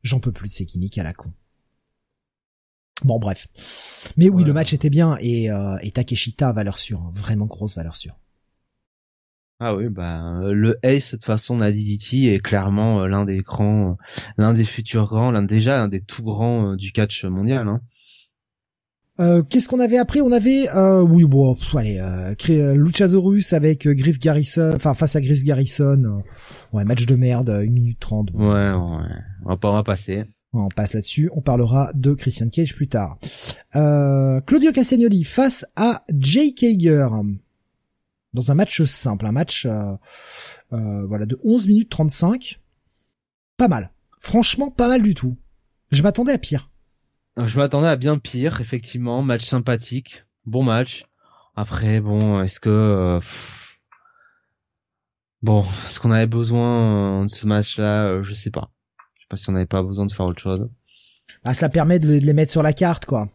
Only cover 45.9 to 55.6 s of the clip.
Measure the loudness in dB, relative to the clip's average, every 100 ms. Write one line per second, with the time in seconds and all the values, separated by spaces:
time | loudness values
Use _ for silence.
45.9 | 2 2 2 -2 -2 -2 -6 -6 _ _
46.9 | _ _ _ _ -6 -2 0 2 2 2
47.9 | 2 0 -2 -4 -4 -4 -4 -6 -8 -8
48.9 | -8 -4 -2 -2 -2 -2 -2 0 -4 -4
49.9 | -10 -10 -20 _ _ -6 -2 2 0 -2
50.9 | -8 -20 _ _ _ _ -10 -6 -2 0
51.9 | 0 0 0 2 0 -2 -4 0 4 4
52.9 | 2 2 0 -4 -16 -18 -20 -20 _ _
53.9 | _ _ _ _ _ _ _ _ _ _
54.9 | _ _ _ _ _ 2 2